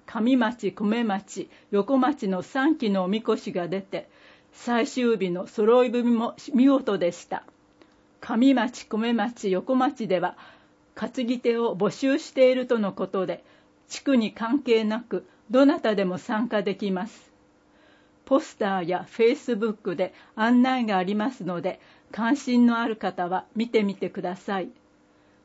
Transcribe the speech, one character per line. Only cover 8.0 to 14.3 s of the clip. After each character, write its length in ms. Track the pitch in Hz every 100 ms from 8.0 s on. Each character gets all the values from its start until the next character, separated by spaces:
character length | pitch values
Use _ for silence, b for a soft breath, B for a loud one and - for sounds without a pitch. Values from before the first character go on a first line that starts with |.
| _ _
上 360 | - 226 269 254
町、 320 | 214 - -
久 120 | 214
米 140 | 233
町、 380 | 233 208 - 202
横 240 | 180 185 262
町 320 | 262 269 202
で 120 | 175
は 180 | 175 B B B B B _ -
担 160 | 220 - 233
ぎ 140 | 247
手 180 | 247 233
を 200 | 233 180
募 140 | 202
集 260 | - 269 285
し 160 | -
て 180 | 269 254
い 40 | 254
る 100 | 247
と 140 | 233
の 140 | 202
こ 120 | 185 190
と 220 | 196 175
で、 160 | 170 b b b _ _
地 120 | -
区 160 | - 262
に 180 | 208